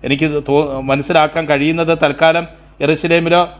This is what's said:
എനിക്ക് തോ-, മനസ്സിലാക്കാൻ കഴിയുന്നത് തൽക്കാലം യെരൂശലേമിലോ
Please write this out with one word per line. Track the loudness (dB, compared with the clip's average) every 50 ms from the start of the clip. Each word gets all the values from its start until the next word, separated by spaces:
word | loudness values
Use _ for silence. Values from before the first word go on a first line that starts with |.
| -2
എനിക്ക് | -2 -2 0 0 -2 -2 -4 -2 0
തോ-, | 0 0 0 0 -4 -6
മനസ്സിലാക്കാൻ | -2 -2 -2 -2 -2 0 2 2 2 2 0 -4 -2
കഴിയുന്നത് | 0 0 0 0 0 0 0 0 0 0 0 0
തൽക്കാലം | -2 0 2 2 2 2 2 -2 -6 -14 -20 -20 -20 -10 _
യെരൂശലേമിലോ | -2 -2 0 0 0 0 0 2 2 2 2 2 2 0 -4 -18